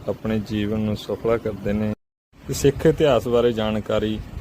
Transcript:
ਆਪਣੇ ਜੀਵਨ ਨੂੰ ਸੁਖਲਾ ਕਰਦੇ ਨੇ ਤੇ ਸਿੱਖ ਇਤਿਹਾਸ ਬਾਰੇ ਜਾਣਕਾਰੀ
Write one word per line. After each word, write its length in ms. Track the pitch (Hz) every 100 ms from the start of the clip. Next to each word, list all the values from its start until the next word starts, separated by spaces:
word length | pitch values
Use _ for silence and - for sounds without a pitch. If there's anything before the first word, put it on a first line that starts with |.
| -
ਆਪਣੇ 320 | - 110 110
ਜੀਵਨ 400 | 101 107 104 110
ਨੂੰ 180 | 107 104
ਸੁਖਲਾ 400 | - 101 113 117
ਕਰਦੇ 360 | 110 98 101
ਨੇ 200 | 104 107 104 _ _ _ _ -
ਤੇ 60 |
ਸਿੱਖ 320 | 135 139 139 160
ਇਤਿਹਾਸ 420 | 151 156 117 120
ਬਾਰੇ 240 | 120 120
ਜਾਣਕਾਰੀ 680 | 110 107 107 - 110 107 107 - -